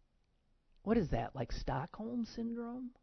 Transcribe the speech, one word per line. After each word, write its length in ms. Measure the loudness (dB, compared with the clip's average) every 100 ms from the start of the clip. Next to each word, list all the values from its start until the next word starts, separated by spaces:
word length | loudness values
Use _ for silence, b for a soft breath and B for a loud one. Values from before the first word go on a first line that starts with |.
| _ _ _ _ _ _ _ -8
What 160 | 4 4
is 100 | 6
that, 260 | 2 0
like 160 | -2 -2
Stockholm 760 | -2 0 0 -2 -6 -4 -2 -4
Syndrome? 640 | -4 -4 -4 -6 -6 -8 -8